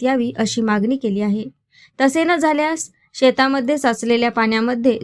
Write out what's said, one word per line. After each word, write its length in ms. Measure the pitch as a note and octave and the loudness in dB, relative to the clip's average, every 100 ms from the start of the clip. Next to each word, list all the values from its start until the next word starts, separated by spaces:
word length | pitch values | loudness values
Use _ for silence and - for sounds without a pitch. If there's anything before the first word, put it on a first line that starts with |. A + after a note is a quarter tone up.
यावी 300 | B3+ C4 A#3+ - | 0 0 -2 -2
अशी 240 | A3 A#3 | -4 -2
मागणी 360 | A3 G#3 G#3+ C4+ | 0 0 0 -2
केली 240 | A3 G3 | -2 -2
आहे. 240 | G#3 G#3 A#3+ _ _ _ - - | -2 -2 -6 _ _ _ -16 0
तसे 220 | C4+ D#4 | 2 2
न 120 | E4 E4+ | 2 2
झाल्यास 540 | D#4 D4 D#4 D#4+ - _ _ | 2 2 0 -4 -8 _ _
शेतामध्ये 640 | - C4 B3+ C4+ C#4 B3 D4 | 0 2 4 0 0 -2 0
साचलेल्या 540 | B3+ A3+ A#3 A#3 A#3+ | 0 -2 0 0 0
पाण्यामध्ये 680 | A#3 A3 A3 A#3 A#3+ B3 A3 | 0 0 0 0 0 0 0